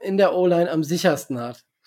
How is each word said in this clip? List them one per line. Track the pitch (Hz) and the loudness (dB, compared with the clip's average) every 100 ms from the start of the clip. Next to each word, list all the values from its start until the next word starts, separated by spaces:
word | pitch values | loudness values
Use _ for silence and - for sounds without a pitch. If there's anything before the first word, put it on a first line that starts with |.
in | 202 196 | -4 2
der | 190 | 2
O-Line | 180 180 170 170 | 4 2 2 0
am | 156 | -2
sichersten | 147 175 185 143 - 123 | -2 0 0 -2 -4 -8
hat. | 120 - _ _ | -8 -12 _ _